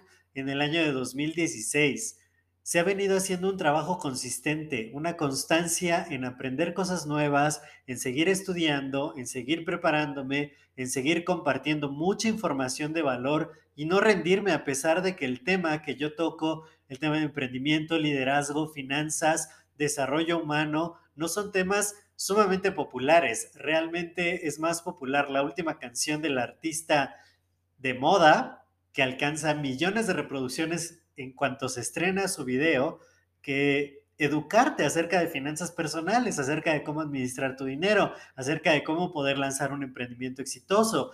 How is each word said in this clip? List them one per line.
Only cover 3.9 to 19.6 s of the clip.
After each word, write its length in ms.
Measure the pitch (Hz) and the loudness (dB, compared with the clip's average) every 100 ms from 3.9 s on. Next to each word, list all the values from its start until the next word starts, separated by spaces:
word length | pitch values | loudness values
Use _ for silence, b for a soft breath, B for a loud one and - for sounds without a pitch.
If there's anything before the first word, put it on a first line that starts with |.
| 180 | -4
consistente, 880 | 143 123 123 - 151 151 151 127 110 139 | -4 -6 -6 -6 -4 -4 -4 -6 -6 -6
una 200 | 165 170 | -6 -2
constancia 880 | 143 135 - 165 170 - 175 170 175 | -2 -2 0 0 0 -2 0 0 -2
en 160 | 135 127 | -6 -6
aprender 480 | 127 131 131 175 | -6 -6 -2 -2
cosas 320 | 175 185 180 147 | -2 -2 -2 -2
nuevas, 560 | 151 147 143 151 147 B B B | 0 2 4 2 0 B B B
en 140 | 123 | -6
seguir 280 | 131 127 170 | -2 0 2
estudiando, 840 | 190 190 175 160 143 135 139 156 156 | 2 -2 0 0 0 -2 -2 -2 -6
en 120 | 123 | -8
seguir 360 | 131 120 165 | -6 -2 -2
preparándome, 880 | 156 131 165 151 147 139 131 139 143 b b - | -2 -2 2 2 0 -4 -2 -2 -2 b b -8
en 140 | 127 | -4
seguir 340 | 135 139 170 | -2 0 0
compartiendo 680 | 170 175 147 131 151 151 143 | 0 0 0 0 0 -2 -2
mucha 360 | 143 175 214 226 | -2 -2 0 0
información 640 | 214 165 135 127 - 151 | 0 -2 0 -2 -2 -4
de 120 | 160 | 0
valor 480 | 143 123 131 151 240 B B - | 0 0 0 0 -2 B B -6
y 100 | 156 | 0
no 140 | 190 | 4
rendirme 520 | 220 190 160 196 202 | 4 4 4 2 2
a 140 | 151 - | 0 0
pesar 380 | 135 160 170 | 0 2 2
de 120 | 185 185 | 0 -2
que 100 | 131 | -4
el 180 | 123 | -2
tema 400 | - 190 165 156 | 0 0 2 -2
que 120 | 147 127 | -4 -4
yo 200 | 151 151 | -4 -2
toco, 480 | 160 160 160 156 B B B | -2 0 -2 -2 B B B
el 100 | 131 | -6
tema 200 | 156 156 | -2 0
de 80 | 151 | 0
emprendimiento, 760 | 139 127 127 143 156 156 165 | -2 -4 -2 0 0 2 0
liderazgo, 680 | 151 139 127 143 143 147 156 | 2 2 2 2 2 -2 -4
finanzas, 840 | 143 131 143 156 - 156 165 - B | -6 -4 -2 -2 0 2 2 -2 B